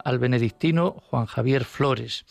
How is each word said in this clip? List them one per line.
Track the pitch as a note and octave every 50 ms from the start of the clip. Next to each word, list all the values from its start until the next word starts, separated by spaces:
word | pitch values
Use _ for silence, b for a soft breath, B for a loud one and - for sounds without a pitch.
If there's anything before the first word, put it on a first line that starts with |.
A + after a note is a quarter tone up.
| -
al | - B2+ B2
benedictino | B2 B2 B2+ A#2+ A#2 A2+ - - - E3 D#3+ E3 E3+ F#3+ -
Juan | - - _ - B2+ A#2
Javier | - - - A2+ B2+ C3+ C3+ A#2+
Flores. | - - - C#3+ C#3 C3 A#2 A2+ A#2 - - - B